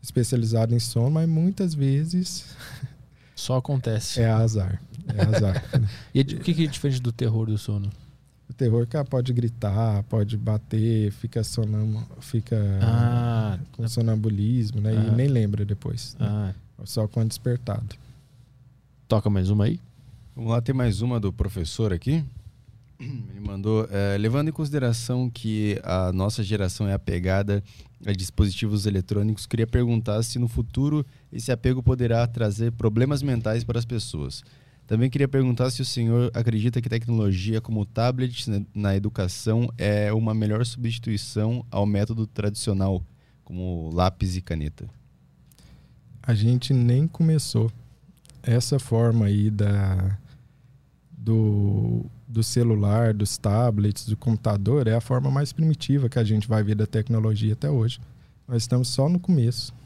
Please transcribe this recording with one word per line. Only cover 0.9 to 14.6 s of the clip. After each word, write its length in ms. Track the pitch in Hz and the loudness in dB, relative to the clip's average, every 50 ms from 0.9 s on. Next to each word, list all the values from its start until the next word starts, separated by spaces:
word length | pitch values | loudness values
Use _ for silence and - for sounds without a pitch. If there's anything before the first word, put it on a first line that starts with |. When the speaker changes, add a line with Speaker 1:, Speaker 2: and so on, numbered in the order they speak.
| - 117 117 131 | 0 0 0 2
Speaker 1:
mas 160 | 151 160 160 | 2 0 0
muitas 460 | 165 160 160 165 185 196 - 196 175 156 | 2 2 2 2 0 0 0 -2 -2 0
vezes 720 | 147 135 135 135 143 156 165 175 180 180 - - - - - - - - - - - - - - - - - - _ _ - _ | 0 0 2 2 0 0 0 -2 -2 -2 -2 -8 -12 -14 -16 -20 -20 -18 -18 -14 -12 -14 -14 -14 -20 -20 -20 -20 _ _ -20 _
Speaker 2:
Só 220 | - - - 131 | -12 -4 -2 0
acontece. 640 | 127 123 - 143 131 120 117 110 107 104 - - - | 0 0 0 -2 -2 0 0 -2 -2 -4 -4 0 2
Speaker 1:
é 80 | 113 113 | 2 4
azar, 500 | 110 110 113 110 110 107 95 92 95 - - - - - - | 4 4 4 4 2 0 0 -2 -4 -6 -8 -14 -16 -14 -8
é 140 | - - 104 180 107 110 | -6 2 2 4 4 4
azar. 280 | 175 202 98 180 131 - - - 139 113 | 4 4 2 2 0 -4 0 0 2 2
Speaker 2:
<laughs> 260 | 101 - - - - - | 2 -2 -8 -18 -2 0
E 80 | 131 | 0
o 40 | 135 | 2
que 280 | 135 156 165 - - 165 | 2 -2 -4 -2 0 2
que 120 | 151 165 | 2 2
é 20 | |
diferente 340 | 147 135 - - 143 131 127 | 0 -2 -2 -2 -2 -2 0
do 100 | 123 120 | -2 -4
terror 340 | 113 - 123 117 113 113 113 | -2 -2 -2 0 0 0 0
do 100 | 110 107 | 0 -2
sono? 320 | 104 - - 104 104 101 101 - - - - - _ _ _ _ _ _ _ | -2 -2 -2 -4 -2 -4 -6 -8 -10 -20 -20 -20 _ _ _ _ _ _ _
Speaker 1:
O 40 | 123 | -6
terror 320 | - 135 117 113 120 120 | -2 2 2 4 2 2
que, 120 | 117 - | 0 -2
ah, 80 | 156 143 | -4 -4
pode 260 | - - 127 123 131 | -2 -2 -2 0 0
gritar, 720 | 123 120 120 113 117 117 - 101 98 110 117 113 104 101 104 | 0 0 0 0 -2 -2 -2 0 0 2 2 2 2 0 -2
pode 320 | - - 110 104 104 113 | 0 0 0 0 0 -2
bater, 760 | 104 113 113 107 107 - - - 110 110 117 113 110 107 104 101 | -4 -2 -2 -2 -2 -2 -2 0 0 2 2 2 2 2 0 -2
fica 280 | - - 117 - 117 107 | -4 -10 -6 -4 -4 -4
sonamo-, 640 | - - 117 110 107 107 107 107 110 110 110 110 - - - | -2 -2 -2 -2 0 0 -2 0 -2 -2 -4 -6 -10 -14 -20
fica 380 | - - - 117 110 - 117 110 104 101 98 95 | -14 -4 -4 -4 -2 0 -2 0 0 0 2 2
Speaker 2:
Ah, 760 | 95 113 117 117 120 120 120 120 117 117 117 113 110 107 98 90 - - | 2 2 4 4 2 4 2 2 0 2 0 0 0 0 -2 -4 -6 -12
Speaker 1:
com 120 | - - 113 | -8 -6 -4
Speaker 2:
tá. 60 | 113 | -2
Speaker 1:
sonambulismo, 920 | - 120 113 113 110 107 104 113 101 101 101 110 123 127 | 0 0 2 2 2 2 0 0 0 0 0 2 2 0